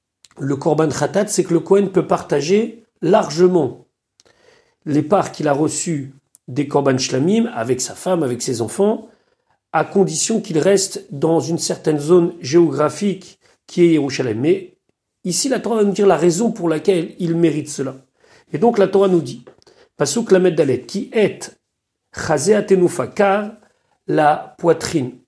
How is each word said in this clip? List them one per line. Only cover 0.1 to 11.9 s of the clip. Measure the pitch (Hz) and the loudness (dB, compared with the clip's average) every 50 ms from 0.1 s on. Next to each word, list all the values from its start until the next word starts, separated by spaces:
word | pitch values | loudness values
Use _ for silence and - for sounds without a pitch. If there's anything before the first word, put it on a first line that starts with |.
| _ _ _ _ _ - | _ _ _ _ _ -8
le | 147 139 139 | -4 -4 -2
Korban | 135 - 175 151 147 160 156 | -2 0 0 2 2 2 0
Khatat, | 123 - 147 139 - 190 214 208 | 0 -2 -4 -2 0 -2 -2 -2
c'est | - - 175 | 0 -2 -2
que | - 170 | 0 0
le | 165 | -2
Kohen | 160 - 190 202 202 190 | 2 2 2 2 2 2
peut | - 180 156 - | 0 0 0 0
partager | 185 165 - - - 143 139 156 190 208 233 233 - - - _ _ _ | 0 -2 -2 -2 -2 -2 0 2 0 0 0 -2 -6 -12 -20 _ _ _
largement | - 160 190 220 196 147 147 160 180 180 180 175 143 120 - - - _ _ _ _ _ _ _ _ _ _ _ _ _ _ _ _ _ _ _ - | -2 2 2 2 2 0 0 2 4 4 4 4 0 0 -4 -10 -20 _ _ _ _ _ _ _ _ _ _ _ _ _ _ _ _ _ _ _ -8
les | 156 143 151 | -4 -2 -2
parts | 147 147 208 190 160 - | 0 2 0 0 0 -2
qu'il | - - 160 151 | -6 -4 -2 0
a | 139 | 0
reçues | 139 156 147 - - - 175 165 143 135 135 - _ _ _ _ - _ - | 0 0 -2 -2 -4 -6 -4 -4 -6 -6 -10 -16 _ _ _ _ -20 _ -10
des | 127 135 143 139 | -6 -6 -4 0
Korban | - 147 139 139 135 127 | 0 0 2 2 0 0
Shlamim | 131 - 131 131 139 175 208 226 226 233 - | 0 -2 -2 0 0 2 2 2 0 -2 -4
avec | - 113 123 131 123 | -6 -4 -2 -2 -4
sa | - - - | -4 -8 -10
femme, | - - - 185 170 156 | -8 -4 -2 -2 0 0
avec | 127 123 117 | -2 -4 -4
ses | - - 127 110 | -6 -6 -4 -4
enfants, | 117 104 - - 196 208 220 220 - - _ _ _ _ _ _ _ _ _ _ _ _ | -4 -4 -2 0 0 0 0 -2 -6 -14 _ _ _ _ _ _ _ _ _ _ _ _
à | - 160 156 | -2 -2 0
condition | - - 202 190 160 156 - - - 226 220 | 0 2 0 2 2 0 -4 -4 -2 -2 -4
qu'il | - - 165 160 | -4 -2 -2 0
reste | 151 185 202 190 196 - - - - - | 2 2 2 2 0 -2 -8 -10 -14 -12
dans | - 139 151 160 165 160 | -8 -4 -2 0 0 0
une | 135 143 170 156 | 0 -2 -4 -4
certaine | - - 165 - - 165 | -4 -6 -6 -4 -2 -2